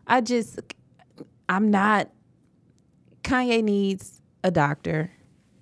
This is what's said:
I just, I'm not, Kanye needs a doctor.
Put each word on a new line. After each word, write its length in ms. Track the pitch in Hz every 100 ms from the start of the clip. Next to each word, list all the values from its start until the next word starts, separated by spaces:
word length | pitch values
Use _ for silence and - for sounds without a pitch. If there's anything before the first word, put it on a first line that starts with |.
| -
I 160 | 254
just, 380 | 226 240 226 - - - _ _ _ - - _ -
I'm 220 | 185 214
not, 400 | 202 208 208 - _ _ _ _ _ _ _ _ _ _ _
Kanye 400 | - 254 247 226
needs 600 | 214 202 196 190 - - _ _
a 80 | 185
doctor. 600 | 170 143 - - 156 165 - _ _ _ _